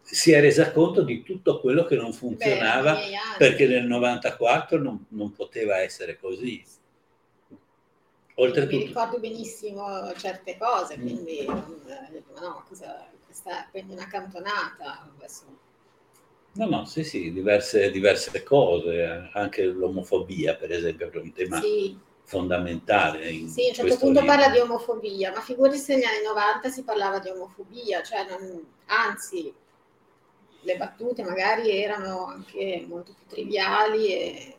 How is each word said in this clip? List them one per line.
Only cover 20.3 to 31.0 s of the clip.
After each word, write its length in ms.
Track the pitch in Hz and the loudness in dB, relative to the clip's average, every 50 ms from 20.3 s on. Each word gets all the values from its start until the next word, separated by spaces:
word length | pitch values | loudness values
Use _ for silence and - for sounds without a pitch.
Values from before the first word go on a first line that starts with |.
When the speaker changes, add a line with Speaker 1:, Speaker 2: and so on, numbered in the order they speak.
| 95 87 78 80 80 | -4 -2 0 0 -2
Speaker 1:
per 160 | - - 80 | -2 -4 -6
esempio, 380 | 87 85 85 85 80 78 87 82 | -4 -2 -2 -4 -4 -4 -8 -8
che 80 | - 82 | -8 -10
è 40 | |
un 100 | 80 82 | -10 -10
tema 280 | - - 92 90 - - | -8 -6 -6 -4 -2 -2
Speaker 2:
Sì. 360 | - 415 214 - - 98 95 - - _ _ _ _ | 0 0 0 0 -2 -4 -6 -12 -20 _ _ _ _
Speaker 1:
fondamentale 1040 | - - 92 90 90 90 87 90 87 85 82 - - 107 101 85 78 78 78 80 82 | -8 -6 -4 -2 0 0 -2 -2 -4 -6 -4 0 2 4 4 4 2 0 -4 -6 -8
in 180 | 82 80 82 - | -8 -8 -8 -6
Speaker 2:
Sì, 160 | - 240 247 | -2 0 0
a 40 | 247 | 0
un 60 | 233 | 0
certo 80 | 240 | 0
Speaker 1:
questo 220 | 214 - 254 254 269 | 2 2 4 4 4
Speaker 2:
punto 140 | 277 269 285 | 6 6 6
Speaker 1:
libro. 140 | 269 277 285 | 6 6 6
Speaker 2:
parla 160 | 285 277 269 | 6 6 6
di 60 | 233 247 | 6 4
omofobia, 760 | 240 240 233 226 - - 226 214 208 208 196 190 190 185 | 4 2 0 -4 -4 -4 -6 -4 -6 -6 -4 -4 -4 -4
ma 80 | 190 220 | -4 -6
figurati 340 | - 254 247 247 269 269 285 285 | -8 -6 2 4 4 4 4 2
se 160 | - - 269 | 0 0 2
negli 100 | 262 240 | 2 2
anni 200 | 226 220 214 214 | 2 0 -2 -2
novanta 460 | 220 214 208 208 208 220 - - 254 | -2 0 0 2 2 0 0 -4 -6
si 120 | - 262 | -8 -8
parlava 360 | - 226 214 208 196 196 196 190 | -6 -4 -2 -2 0 0 -2 -4
di 100 | 185 185 | -6 -8
omofobia, 720 | 185 185 185 190 - - 185 175 214 247 240 208 185 175 | -10 -12 -12 -14 -16 -18 -20 -18 -16 -10 -6 -4 -4 -4
cioè 240 | - - 226 196 190 190 | -4 -6 -6 -6 -6 -6
non, 360 | 185 190 190 190 180 170 156 - _ _ _ | -10 -12 -12 -12 -14 -14 -16 -18 _ _ _
anzi, 680 | - 208 226 233 208 202 - - - 196 - - - - _ _ _ _ _ _ _ _ _ _ _ _ _ _ _ _ _ _ _ _ _ | -2 0 0 0 0 -4 -6 -10 -8 -8 -8 -8 -8 -12 _ _ _ _ _ _ _ _ _ _ _ _ _ _ _ _ _ _ _ _ _
le 140 | - 180 180 | -4 -4 -4
battute 460 | 185 196 - - - | -4 -4 -8 -10 -8